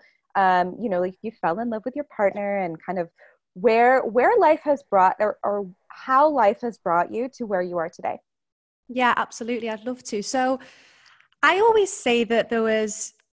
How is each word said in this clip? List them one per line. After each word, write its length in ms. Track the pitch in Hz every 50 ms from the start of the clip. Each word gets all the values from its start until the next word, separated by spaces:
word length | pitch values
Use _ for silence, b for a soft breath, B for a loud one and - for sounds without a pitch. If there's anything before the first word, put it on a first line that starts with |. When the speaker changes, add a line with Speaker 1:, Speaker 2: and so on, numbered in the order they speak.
| b b b b b b -
Speaker 1:
um, 420 | 196 196 185 185 180 180 180 180 -
you 80 | 214 240
know, 120 | 185 180
like, 140 | 180 185 185 _ -
you 80 | 196
fell 300 | 185 _ - 170 170 202
in 100 | 233 240
love 120 | 226 214 196
with 100 | 254 254
your 120 | 285 285 _ -
partner 440 | - 214 196 - 208 202 202 202 202
and 240 | 190 170 165 165 -
kind 160 | - 185 190
of 100 | 170 170 _ b b b b b b _ -
where, 480 | 185 180 233 220 226 240 247 262 262 -
where 360 | - 202 247 254 349 453 466
life 220 | 370 311 311 302 -
has 180 | 302 285 - -
brought 340 | - - 196 180 185 - -
or, 180 | 214 214 - - -
or 280 | - 202 208 202 185 180 _ _ -
how 400 | - - - - 262 262 294 311
life 320 | 302 269 226 202 240 - -
has 160 | 233 190 -
brought 340 | - 185 165 170 175 - -
you 160 | 214 247 269 -
to 100 | - 240
where 160 | 208 202 180 180
you 160 | 180 175 175
are 100 | 160 170
today? 300 | - - 185 - - - _ _ _ _ _ _ _ _ _ _ _ _ _ -
Speaker 2:
Yeah, 260 | 247 254 247 240 226
absolutely. 540 | - 220 - - - 240 220 247 233 220 226
I'd 160 | 220 214 214
love 160 | 240 254 254 -
to. 180 | - - 208 202
So 360 | - - 262 254 262 269 254 b b b b b b b b b b b b b b b _ -
I 160 | 294 339 370
always 320 | 427 466 440 440 403 -
say 340 | - - - 262 240 233 233
that 260 | 214 233 226 214 226
there 120 | 240 226 226
was 520 | 220 220 220 214 214 202 - - - - _ _ _ _